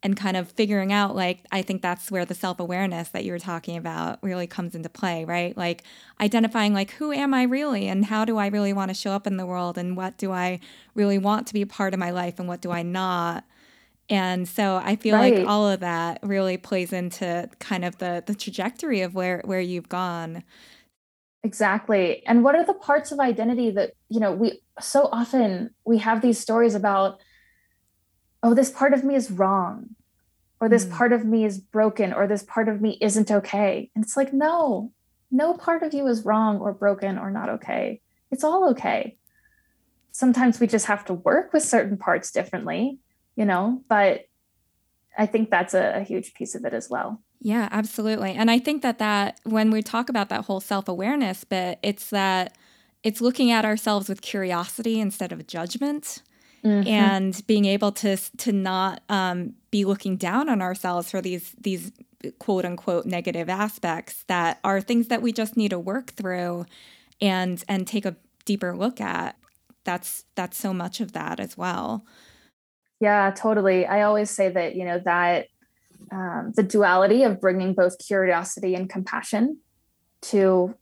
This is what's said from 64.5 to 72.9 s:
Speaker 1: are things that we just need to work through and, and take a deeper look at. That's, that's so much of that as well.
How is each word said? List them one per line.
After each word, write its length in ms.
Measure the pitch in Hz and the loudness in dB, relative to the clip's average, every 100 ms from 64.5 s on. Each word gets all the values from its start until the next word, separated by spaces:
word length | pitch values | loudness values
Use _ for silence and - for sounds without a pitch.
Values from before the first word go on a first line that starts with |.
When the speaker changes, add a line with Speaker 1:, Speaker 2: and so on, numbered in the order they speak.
| - | 0
Speaker 1:
are 160 | 196 196 | 0 0
things 280 | 196 240 233 | 2 0 2
that 160 | 233 | 0
we 100 | 233 | 0
just 240 | 226 220 226 | -2 -2 0
need 120 | 208 | 0
to 100 | 185 | -2
work 320 | 175 226 254 | -4 -6 -8
through 560 | - 196 180 175 175 175 - - - _ _ | -8 -6 -4 -4 -6 -8 -16 -20 -20 _ _
and, 440 | 202 185 185 175 - | 0 2 0 -4 -2
and 200 | 196 185 | -2 -2
take 180 | 220 196 | -2 -4
a 100 | 180 _ _ - | -8 _ _ -4
deeper 300 | 202 180 180 | -2 -2 -2
look 260 | 208 254 | -4 -2
at. 340 | - 90 - - _ _ _ _ | -4 -4 -4 -10 _ _ _ _
That's, 420 | - 175 - - - - | -6 -6 -6 -12 -10 -8
that's 240 | 180 - | -8 -6
so 140 | 202 185 | -4 -4
much 260 | 175 - | -6 -6
of 120 | 202 | -8
that 260 | 160 160 170 | -6 -6 -6
as 180 | - - | -8 -6
well. 480 | 180 180 - 220 - _ - _ _ _ _ _ _ | -4 -4 -4 -6 -10 _ -20 _ _ _ _ _ _